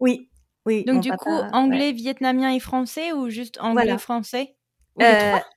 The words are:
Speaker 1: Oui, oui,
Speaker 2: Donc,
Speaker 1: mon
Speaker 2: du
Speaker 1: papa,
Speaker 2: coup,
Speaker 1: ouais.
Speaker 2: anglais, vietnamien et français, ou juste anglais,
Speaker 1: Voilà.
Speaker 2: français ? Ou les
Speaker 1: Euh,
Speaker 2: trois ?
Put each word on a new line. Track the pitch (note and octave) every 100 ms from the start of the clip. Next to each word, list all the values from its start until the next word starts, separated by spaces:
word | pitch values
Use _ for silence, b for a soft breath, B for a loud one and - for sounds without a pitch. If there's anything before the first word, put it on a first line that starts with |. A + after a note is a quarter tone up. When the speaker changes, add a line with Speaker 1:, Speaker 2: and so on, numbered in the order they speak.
Speaker 1:
Oui, | B3+ B3 - _ _ _ -
oui, | G#3+
Speaker 2:
Donc, | A3+ C4
Speaker 1:
mon |
Speaker 2:
du | A#3+
Speaker 1:
papa, | F#3
Speaker 2:
coup, | D#4
Speaker 1:
ouais. | D#4+ G#3
Speaker 2:
anglais, | A#3 C4+ C4 C#4+
vietnamien | A#3 A#3 C4 C4 B3+ C4
et | C4
français, | - C4 B3+ - E4
ou | D4+ B3
juste | A3 A#3+ -
anglais, | A3+ A3+
Speaker 1:
Voilà. | A#3 A#3
Speaker 2:
français ? | - A#3 G#3 B3 C#4 _ _ _ _ -
Ou |
les | A#3
Speaker 1:
Euh, | G#3+ G#3
Speaker 2:
trois ? | G3 -